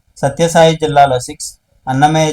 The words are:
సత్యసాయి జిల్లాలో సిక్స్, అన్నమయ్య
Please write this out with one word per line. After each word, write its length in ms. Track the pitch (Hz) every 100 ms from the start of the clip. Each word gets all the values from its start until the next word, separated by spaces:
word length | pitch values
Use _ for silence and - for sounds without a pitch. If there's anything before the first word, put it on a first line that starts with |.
| _ -
సత్యసాయి 560 | 143 - 165 165 160 160
జిల్లాలో 420 | 156 143 143 127 123
సిక్స్, 220 | 151 - - _ _ -
అన్నమయ్య 440 | 131 147 160 156